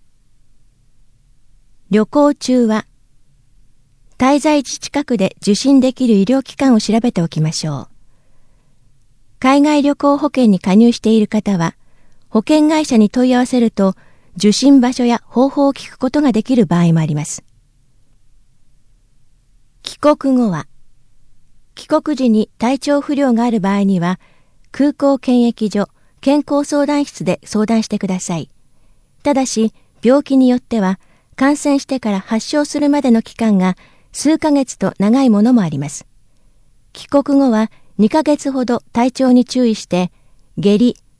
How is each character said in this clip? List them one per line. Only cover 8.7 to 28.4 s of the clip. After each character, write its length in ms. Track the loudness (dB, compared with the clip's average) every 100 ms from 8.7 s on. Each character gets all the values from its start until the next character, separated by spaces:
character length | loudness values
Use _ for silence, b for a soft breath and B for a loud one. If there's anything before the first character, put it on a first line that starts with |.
| _ _ _ _ _ _ _
海 220 | 2 2
外 200 | 4 2
旅 140 | 0 0
行 220 | 0 0
保 100 | -2
険 200 | 0 2
に 120 | 2
加 160 | 2 4
入 160 | 4
し 80 | 2
て 120 | 0
い 80 | 0
る 60 | 0
方 300 | -2 -2 -2
は、 200 | -4 -6 _ -20 -20 -20 _
保 120 | -4
険 280 | 2 2 2
会 160 | 0
社 140 | 2 2
に 120 | 2
問 200 | 2 2
い 40 |
合 40 | 2
わ 60 | 0
せ 160 | 0
る 100 | 0
と、 240 | 0 -2 -2 -14 _ _ 0
受 160 | 0
診 300 | 2 4 4
場 100 | 4
所 140 | 0 -2
や 180 | -2 -2
方 220 | 0 0
法 200 | 2 0
を 60 |
聞 160 | -2 -12
く 80 | -8
こ 140 | -4
と 100 | 0
が 120 | 0
で 100 | 0
き 100 | 0
る 120 | 0 2
場 160 | 2
合 100 | 2
も 80 | 2
あ 60 | 0
り 100 | -4
ま 80 |
す。 220 | -8 -14 -18 _ _ _ _ _ _ _ _ _ _ _ _ _ _ _ _ _ _ _ _ _ _ _
帰 160 | -18 -2
国 360 | 0 0 0 0
後 160 | 0
は、 160 | -4 -10 -20 -20 -20 _ -20 -20 -20 -20 -20 -20 -20
帰 100 | -4
国 300 | -2 -2 -2
時 140 | 0
に 180 | 0 -2 _
体 220 | -4 -4
調 220 | -2 -2
不 140 | -2 -2
良 180 | 0
が 100 | 0
あ 60 | -2
る 100 | -2
場 140 | -2 -2
合 80 |
に 160 | 0 -2
は、 200 | -2 -6 _ _ _ _ _
空 220 | -2 -2
港 240 | 0 0 0
検 280 | 0 0 0
疫 240 | -2 -4
所、 160 | -4 -6 _ _ _
健 220 | -2 -2 0
康 220 | -4 -2
相 200 | -2 -2
談 180 | -2 -4
室 180 | -6
で 160 | -6 -6
相 240 | -6 -4 -2
談 160 | -2
し 40 | -2
て 120 | -6
く 80 | -6
だ 120 | -8
さ 180 | -6
い。 120 | -8